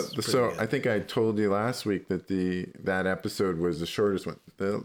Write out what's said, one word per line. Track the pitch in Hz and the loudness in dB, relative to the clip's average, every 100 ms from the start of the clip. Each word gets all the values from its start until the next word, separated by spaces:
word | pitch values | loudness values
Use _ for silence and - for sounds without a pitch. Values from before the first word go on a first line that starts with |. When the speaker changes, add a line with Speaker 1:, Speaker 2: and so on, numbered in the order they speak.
| 98 | 2
Speaker 1:
the, | |
Speaker 2:
pretty | - 110 | -4 0
Speaker 1:
so | 127 113 | 2 2
Speaker 2:
good. | 87 | 0
Speaker 1:
I | |
think | 113 139 127 | -2 0 2
I | 104 | 0
told | - 123 110 107 | 0 0 2 4
you | 104 | 4
last | 101 117 123 | 2 0 -2
week | 107 92 - | -2 -2 -2
that | 90 - | -4 0
the, | 95 90 90 87 - | 0 0 0 -4 -6
that | 98 92 92 | -2 0 0
episode | 92 104 - 98 82 | 0 -2 0 0 2
was | 87 78 | 0 0
the | |
shortest | 85 - 104 92 82 | -4 0 2 2 -4
one. | - - - | -10 -12 -6
The, | 98 104 | -2 -2